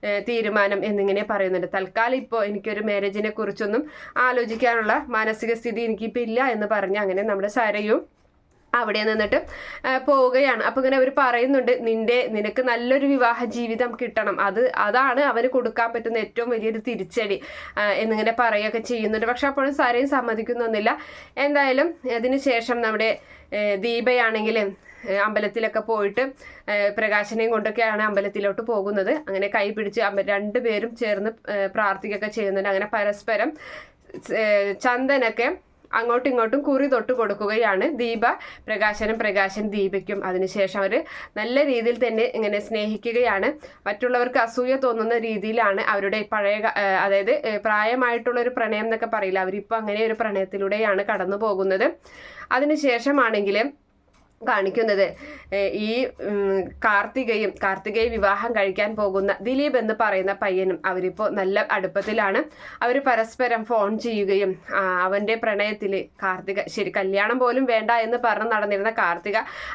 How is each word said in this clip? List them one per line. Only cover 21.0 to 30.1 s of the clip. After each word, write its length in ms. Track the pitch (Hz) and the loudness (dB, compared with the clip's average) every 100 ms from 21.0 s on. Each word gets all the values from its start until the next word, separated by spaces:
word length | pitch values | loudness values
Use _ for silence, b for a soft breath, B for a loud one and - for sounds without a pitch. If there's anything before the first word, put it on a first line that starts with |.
| B B B - | B B B -2
എന്തായാലും 560 | 285 285 269 262 330 330 247 233 | 0 2 2 2 2 -2 -4 -2
അതിന് 220 | 247 269 | 0 2
ശേഷം 440 | 277 233 233 240 | 2 0 0 0
നമ്മുടെ, 380 | 226 214 220 - B B B | 0 2 2 0 B B B
ഏ, 220 | 208 208 196 | -2 0 0
ദീപയാണെങ്കിൽ, 960 | 233 233 240 247 226 220 220 226 202 202 B B 214 | 0 0 2 4 4 2 0 0 0 -4 B B -4
ഏ, 60 | 196 | 0
അമ്പലത്തിലൊക്കെ 640 | 208 208 214 208 220 220 | 2 0 -2 -2 -2 -2
പോയിട്ട്, 520 | 214 220 202 202 269 - B B - | -2 0 0 0 -2 -4 B B -4
ഏ, 180 | 208 202 | 0 0
പ്രകാശനെയും 600 | 202 214 208 208 226 226 | 0 0 0 0 -2 0
കൊണ്ടൊക്കെയാണ് 520 | 220 214 214 220 214 | 2 0 0 0 2
അമ്പലത്തിലോട്ട് 580 | 214 202 202 202 202 196 | 0 0 -2 -2 -2 -2
പോകുന്നത്. 500 | 226 214 196 208 190 | -2 -2 0 0 0
അങ്ങനെ 360 | 302 302 190 202 | -2 -2 -4 -2
കൈ 220 | 220 202 | 0 -2
പിടിച്ച് 320 | 214 202 233 | -2 -4 0
അമ്പ-, 240 | 202 | 0